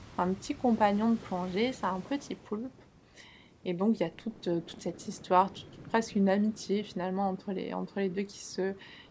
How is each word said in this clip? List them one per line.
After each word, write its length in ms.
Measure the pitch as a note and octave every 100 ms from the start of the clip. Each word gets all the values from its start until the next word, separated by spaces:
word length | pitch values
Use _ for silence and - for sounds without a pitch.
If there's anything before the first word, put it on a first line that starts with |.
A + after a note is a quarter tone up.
| - -
un 140 | F3+
petit 220 | F#3+ -
compagnon 560 | C#4+ B3+ A3 G#3 G3+ A3+
de 60 | A3+
plongée, 560 | - F3+ F#3 F#3 B3
c'est 140 | B3 F#3+
un 140 | F#3
petit 340 | - C#4 -
poulpe. 360 | F#3 - G#3 B3+ - - - - - - - - -
Et 100 | F#3
donc, 240 | F3 G#3 A3
il 40 |
y 40 | E3
a 40 |
toute, 380 | - A3 - F3+
heu, 140 | E3+ E3+
toute 160 | -
cette 260 | F3+ - -
histoire, 440 | - - F#3 G3
toute, 160 | - - - -
presque 260 | A3+ A3+
une 140 | G#3 F#3+
amitié, 540 | G3+ G#3+ G#3+ - G3+
finalement, 460 | G3+ F3+ F#3 F#3+ G3
entre 240 | F#3 -
les, 220 | F#3 -
entre 240 | F#3 F#3 G3+
les 80 | G3
deux 140 | F3+
qui 160 | G3+ -
se, 360 | - - F#3+ G3 - - -